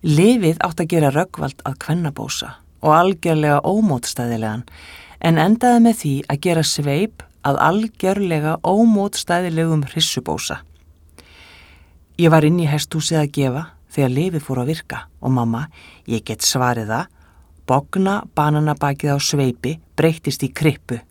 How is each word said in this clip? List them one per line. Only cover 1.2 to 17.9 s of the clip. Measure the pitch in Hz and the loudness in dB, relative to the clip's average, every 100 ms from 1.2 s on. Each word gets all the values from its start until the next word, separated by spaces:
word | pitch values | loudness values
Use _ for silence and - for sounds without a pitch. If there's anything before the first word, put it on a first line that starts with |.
| 185 - 147 - - | -2 -4 -8 -6 -10
að | 135 | -10
kvennabósa | - 160 135 139 110 - - - _ _ 156 | -4 -4 -4 -6 -10 -8 -10 -14 _ _ 2
og | |
algjörlega | 156 180 190 175 160 151 143 - | 4 4 0 0 0 2 2 2
ómótstæðilegan, | 202 214 131 - - 120 117 110 110 123 - - - - - 165 | 0 2 0 -4 -6 -4 -4 -4 -6 -10 -18 -20 -20 -20 -4 0
en | 165 | 2
endaði | 165 233 247 240 | 4 4 4 6
með | 233 233 | 6 4
því | 151 135 - | -2 -4 -4
að | 143 | -2
gera | 180 165 156 | 0 0 0
Sveip | - 147 143 214 - - _ 143 | -2 -2 -2 -2 -6 -20 _ -4
að | 139 151 | 2 2
algjörlega | 196 220 - 190 196 196 156 151 165 | 2 -2 -4 -2 0 0 -2 -2 -2
ómótstæðilegum | 175 196 233 208 202 - - 175 180 160 165 160 139 | 0 4 4 4 0 -6 -2 -2 0 -2 0 0 -2
hryssubósa. | - 156 - - - - 78 - _ _ _ _ - - - - - - - _ _ _ - | -2 -2 -2 -4 -6 -6 -10 -12 _ _ _ _ -20 -20 -20 -20 -20 -20 -20 _ _ _ 0
Ég | 165 | 4
var | 160 151 | 6 4
inn | 175 | 2
í | 160 | 0
hesthúsið | 147 - 160 151 165 | -2 -2 -4 -2 0
að | 143 147 | 0 0
gefa | 135 127 165 - _ - | -2 -2 -8 -16 _ -2
þegar | 135 | 0
lyfið | 127 180 170 - | 0 -2 -4 -4
fór | 131 | -4
að | 123 | -2
virka | 160 - - - - | -4 -8 -14 -14 -10
og | 131 | -2
mamma, | 131 117 113 151 - - - - | 0 0 -2 -6 -12 -20 -20 -6
ég | 113 - | -6 -6
get | 110 - | -6 -2
svarið | 135 123 117 107 | 0 0 -2 -4
það, | 110 180 _ _ _ _ _ - | -6 -6 _ _ _ _ _ 0
bogna | 131 143 | 0 0